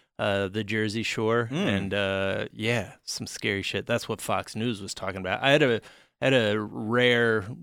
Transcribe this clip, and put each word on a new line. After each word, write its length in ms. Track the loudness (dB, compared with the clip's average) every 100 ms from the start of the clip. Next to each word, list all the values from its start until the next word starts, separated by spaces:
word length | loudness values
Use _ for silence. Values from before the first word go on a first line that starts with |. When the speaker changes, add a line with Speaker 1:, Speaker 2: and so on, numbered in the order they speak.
| _ -4
Speaker 1:
uh, 280 | 0 0 0
the 140 | -4
Jersey 400 | -2 -2 -2 -2
Shore. 460 | -4 -2 0 2 0
Speaker 2:
Mm. 160 | -2 0
Speaker 1:
And, 260 | 0 0
uh, 520 | 0 0 0 -2 -2 -6
yeah, 400 | -4 -2 -2 -4 -10 -10
some 220 | -8 -8
scary 340 | -6 -2 -2
shit. 240 | -2 -4 -2
That's 220 | -2 -4
what 120 | -6
Fox 340 | -2 -4 -4 -4
News 260 | -4 -4
was 120 | -8
talking 280 | -8 -8 -4
about. 200 | -2 0
I 100 | 4
had 120 | 6
a, 180 | 6 2 -2 -20 _ -2
had 120 | 4
a 260 | 4 4 2
rare 840 | -2 -6 0 4 4 6 4 2 -2 -8